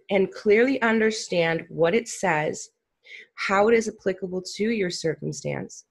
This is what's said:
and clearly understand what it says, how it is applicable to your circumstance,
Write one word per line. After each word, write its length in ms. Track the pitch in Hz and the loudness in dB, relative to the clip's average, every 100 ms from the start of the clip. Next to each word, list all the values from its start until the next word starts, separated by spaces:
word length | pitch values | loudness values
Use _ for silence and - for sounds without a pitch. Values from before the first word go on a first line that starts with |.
| - | -2
and 220 | 196 190 | 0 0
clearly 480 | - 214 208 254 269 | 0 4 4 4 2
understand 840 | 226 220 220 214 - 175 165 165 - | 2 2 2 -2 -2 0 2 0 -4
what 260 | 156 165 | 0 2
it 140 | 226 233 | 2 -2
says, 640 | - 185 156 156 190 - _ _ _ - - - | -4 0 0 0 -4 -12 _ _ _ -20 -20 -18
how 340 | - - 196 214 | -8 0 4 4
it 60 | |
is 140 | 233 220 | 4 2
applicable 540 | 208 196 190 185 185 180 - | -4 -4 -4 -4 -6 -6 -4
to 140 | 214 | -2
your 200 | 226 180 | 0 -2
circumstance, 960 | 170 160 - 151 143 151 139 190 - - | -2 -4 -4 -6 -6 -6 -6 -8 -14 -20